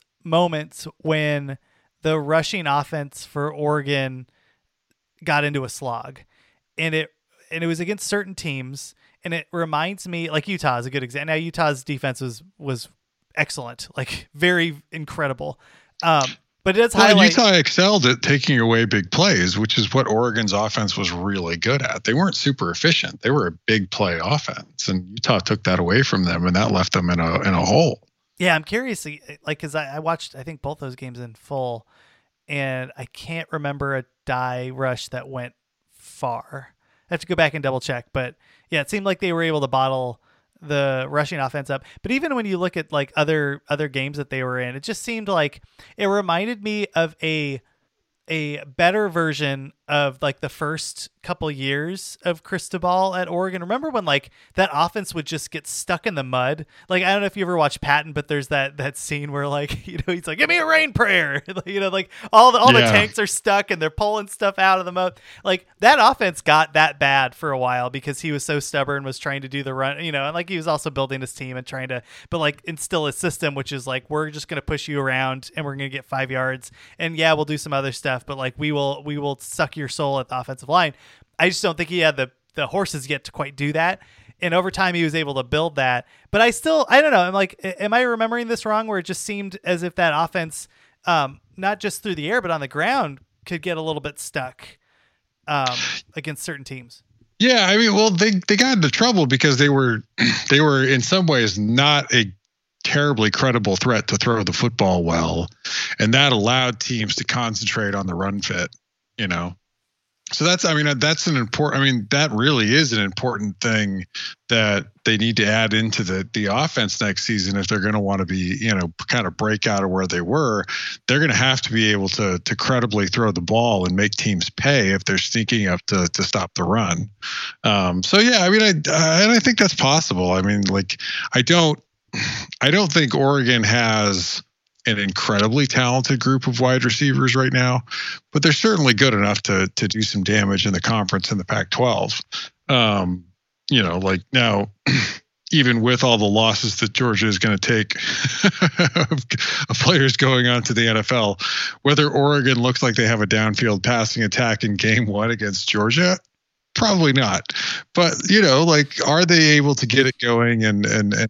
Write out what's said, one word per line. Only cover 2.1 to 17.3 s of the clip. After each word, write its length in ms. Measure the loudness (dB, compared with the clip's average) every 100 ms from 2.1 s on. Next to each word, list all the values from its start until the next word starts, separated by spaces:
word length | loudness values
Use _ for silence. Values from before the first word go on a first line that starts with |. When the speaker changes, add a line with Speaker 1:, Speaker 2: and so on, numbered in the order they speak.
| -2
Speaker 1:
rushing 460 | 0 0 0 -4 -2
offense 560 | -2 -2 -6 -8 -14
for 300 | -12 -6 -6
Oregon 760 | -2 -2 0 0 -2 -2 -8 -16 _ _ _ _ _ _ _ _ _
got 200 | -2 0
into 200 | 0 -2
a 60 | -6
slog, 520 | -8 -8 -8 -10 -20 _ _ _ _ _ -6
and 180 | -4 -2
it, 160 | -4 _ _ _ -12
and 120 | -6
it 40 | -4
was 120 | -4
against 280 | -6 -6 -4
certain 280 | -4 -6 -10
teams. 600 | -8 -8 -8 -12 -16 -20 _ _
And 100 | -8
it 140 | -8 -6
reminds 540 | -6 -2 -2 -4 -6 -8
me, 240 | -8 -4
like, 160 | -4 -4
Utah 320 | -2 -2 -2
is 80 | -4
a 20 |
good 140 | -6
example. 240 | -6 -6 -4
Now, 80 | -4
Utah's 480 | -4 -2 -2 -2
defense 360 | -6 -6 -6 -6
was, 220 | -8 -10 -18 -12
was 320 | -8 -8 -10 _ _ _ _ -6
excellent, 520 | -6 -8 -14 -16 -14 -12
like, 320 | -10 -12 -16
very 480 | -4 0 0 -2 -6 _
incredible. 680 | -14 -10 -6 -6 -6 -10 -14 _ _ _ -4
Um, 240 | 2 2 0 -6 _ _
but 140 | 0 4
it 40 |
does 120 | 4
Speaker 2:
Well, 140 | 6 8
Speaker 1:
highlight 240 | 8 6